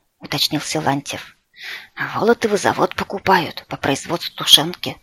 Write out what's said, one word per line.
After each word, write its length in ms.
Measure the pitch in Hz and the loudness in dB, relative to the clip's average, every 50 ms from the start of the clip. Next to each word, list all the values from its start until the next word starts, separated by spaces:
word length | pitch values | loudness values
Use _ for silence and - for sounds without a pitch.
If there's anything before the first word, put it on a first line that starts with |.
| _ _ _ _ | _ _ _ _
уточнил 420 | - - - 143 - - - 147 | -12 -6 -4 -2 -2 0 0 -2
Силантьев. 720 | - - - 156 156 143 135 143 139 - - - - - - _ _ _ _ - - - - - - - _ - - - - | -4 -2 -4 0 0 0 0 0 -2 -6 -10 -10 -10 -14 -20 _ _ _ _ -16 -14 -14 -12 -14 -16 -18 _ -8 -8 -6 -2
«Волотовы 420 | - - 214 233 - - 220 208 185 | 0 4 4 4 4 4 0 0 2
завод 380 | - 113 - - 151 180 - | 2 2 2 2 0 0 0
покупают 720 | - 190 - - 196 - - 190 185 160 - - - - _ | -4 -6 -6 -6 -4 2 4 4 4 4 0 -6 -10 -10 _
по 100 | - - | -8 -4
производству 580 | - - 139 - - - 156 175 - - - | 0 0 0 -2 -2 -4 -6 -4 -4 -8 -8
тушенки. 640 | - 151 - - - 147 170 180 - - 127 127 - | -6 2 4 4 4 4 0 -4 -6 -8 -10 -10 -10